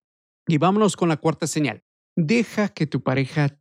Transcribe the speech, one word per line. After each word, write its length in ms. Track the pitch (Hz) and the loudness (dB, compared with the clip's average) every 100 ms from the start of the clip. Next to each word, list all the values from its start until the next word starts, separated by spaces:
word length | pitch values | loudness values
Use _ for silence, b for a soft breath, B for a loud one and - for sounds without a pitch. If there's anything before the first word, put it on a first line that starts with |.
| _ _ _ _ - | _ _ _ _ -2
Y 120 | 156 | 2
vámonos 360 | 170 208 208 - | 2 4 2 2
con 140 | 170 | 0
la 80 | 151 | 0
cuarta 300 | 160 151 156 | 0 -2 -2
señal. 340 | 160 139 101 _ _ _ - | -2 -2 -4 _ _ _ -2
Deja 540 | 156 233 214 - 208 | 2 2 0 -2 -2
que 160 | - 151 | -2 -4
tu 160 | 135 | -2
pareja 480 | 135 131 131 156 143 - | -2 -2 -2 0 -2 -2